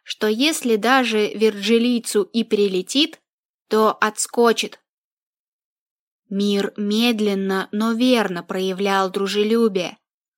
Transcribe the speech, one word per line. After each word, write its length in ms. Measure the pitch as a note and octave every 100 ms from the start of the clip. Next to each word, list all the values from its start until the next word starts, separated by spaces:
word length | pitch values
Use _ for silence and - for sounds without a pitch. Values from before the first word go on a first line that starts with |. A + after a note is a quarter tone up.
что 240 | - - G#3+
если 480 | A3 D4 D#4+ B3 G#3+
даже 520 | A3+ C4+ A#3+ G#3+ G#3
вирджилийцу 960 | G#3 A3 G3+ G3 A#3 A#3+ A#3 - G#3+
и 200 | F#3+ A#3
прилетит, 800 | A3+ G#3 G3+ F#3 F#3 C4 D#4+ - _ _ _ _ -
то 280 | G#3+ G#3+ -
отскочит. 800 | G#3+ G#3 - - A#3 A3+ - - _ _ _ _ _ _ _ _ _ _ _ _ _ _ -
Мир 440 | G3+ G3+ G3+ G#3 -
медленно, 960 | G#3 G#3+ A#3+ A3 G#3 G3 F#3+ F#3+ F#3
но 220 | G#3 A3+
верно 500 | A3+ B3+ A#3+ G3 F3
проявлял 680 | E3+ F#3+ F#3+ F#3 G3+ G3 F#3+
дружелюбие. 880 | G3 G3 G3+ G#3+ A#3 A3+ F#3 E3+ - _ _ _